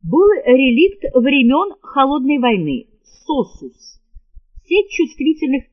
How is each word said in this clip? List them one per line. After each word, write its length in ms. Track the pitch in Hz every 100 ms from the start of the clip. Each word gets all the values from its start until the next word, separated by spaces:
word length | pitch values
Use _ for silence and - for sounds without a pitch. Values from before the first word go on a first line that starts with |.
был 260 | 160 262 403 415
реликт 600 | - 254 269 240 381 - -
времен 600 | 262 240 285 240 277 392 -
Холодной 560 | - 285 269 294 262 294
войны — 480 | 240 208 151 131 - _
сосус, 960 | _ _ - 294 208 - 135 _ - _ _ - _ - _ -
сеть 260 | _ 370 392
чувствительных 720 | - 311 - 285 311 294 269 -